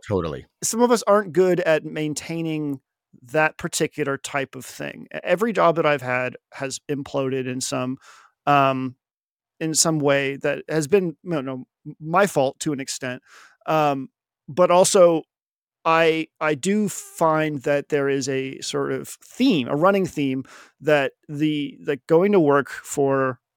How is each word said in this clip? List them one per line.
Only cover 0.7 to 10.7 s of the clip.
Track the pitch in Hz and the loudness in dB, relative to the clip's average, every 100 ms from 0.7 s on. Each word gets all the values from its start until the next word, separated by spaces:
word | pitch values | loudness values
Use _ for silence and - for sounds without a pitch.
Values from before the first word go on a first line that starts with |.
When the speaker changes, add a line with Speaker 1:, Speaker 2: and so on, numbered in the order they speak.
| 226 | 0
Speaker 2:
of | 240 | 2
us | 233 - | 2 2
aren't | 202 196 | 2 2
good | 151 185 175 | 2 2 2
at | - 156 156 | 2 0 -2
maintaining | 156 151 143 - 165 165 156 147 135 _ _ _ _ | -6 -6 -6 -8 -6 -4 -4 -6 -8 _ _ _ _
that | 123 151 156 - | -4 0 0 -2
particular | 170 - 160 - 143 135 | -8 -4 -4 -4 -6 -6
type | - 143 131 131 | -6 -6 -8 -12
of | - | -16
thing. | - 147 - - | -12 -12 -12 -14
E-, | - | -10
every | - 180 233 | -2 -2 0
job | 185 170 165 | 2 2 4
that | 156 | 2
I've | 147 | 0
had | 123 127 127 - _ | -2 -4 -4 -10 _
has | - 135 - - | -10 -10 -10 -6
imploded | 139 139 139 135 131 127 | -6 -4 -4 -2 -4 -6
in | 127 | -6
some, | - 131 127 131 - - _ _ 151 | -6 -4 -4 -8 -12 -20 _ _ 2
um, | 143 135 131 131 131 _ _ _ _ _ - | 4 4 0 -4 -10 _ _ _ _ _ -8
in | 160 | -4
some | 151 170 156 | 0 0 2
way | 143 139 139 139 | 2 2 0 -4
that | 147 143 | -4 -4
has | - | -4